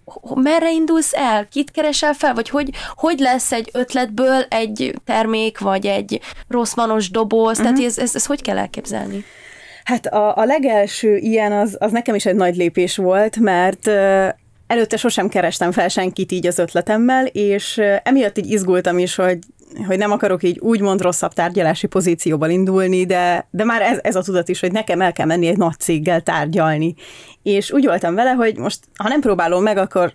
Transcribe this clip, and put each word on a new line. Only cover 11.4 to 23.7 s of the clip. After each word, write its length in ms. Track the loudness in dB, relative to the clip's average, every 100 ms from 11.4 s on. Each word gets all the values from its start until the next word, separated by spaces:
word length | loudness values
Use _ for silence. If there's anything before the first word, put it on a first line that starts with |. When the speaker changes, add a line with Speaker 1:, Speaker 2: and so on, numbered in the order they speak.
| 2
Speaker 2:
az, 240 | 2 0 -2
az 120 | -2
nekem 220 | 0 0
is 120 | 0 0
egy 80 |
nagy 220 | 2 2 2
lépés 400 | 0 0 -2 0
volt, 400 | 2 2 2 2
mert, 500 | 2 4 2 0 0
ö, 400 | 2 4 2 2 -2 _ _ _
előtte 300 | 0 0 0
sosem 320 | 0 0 0
kerestem 440 | 0 0 0 -2
fel 160 | 0 0
senkit 440 | 0 -2 -4 -4
így 140 | -2 -2
az 120 | 0
ötletemmel, 680 | 0 0 0 2 2 2 0
és, 500 | 0 0 0 -2 0
ö, 180 | 2 2
emiatt 360 | 2 2 2 -2
így 120 | -2
izgultam 480 | 0 2 2 2 0
is, 160 | 0
hogy, 240 | 0 0 0 -6 _ _ -10 -4
hogy 120 | 0
nem 120 | 0
akarok 320 | 0 0 0
így 160 | 0 0
úgymond 420 | 0 2 2 0
rosszabb 320 | 0 0 -2
tárgyalási 540 | -2 -2 0 0 0 -2
pozícióval 640 | 0 0 0 0 -2 0
indulni, 540 | 0 2 2 2 2 2
de, 400 | 2 2 0 -2
de 140 | -4
már 180 | -2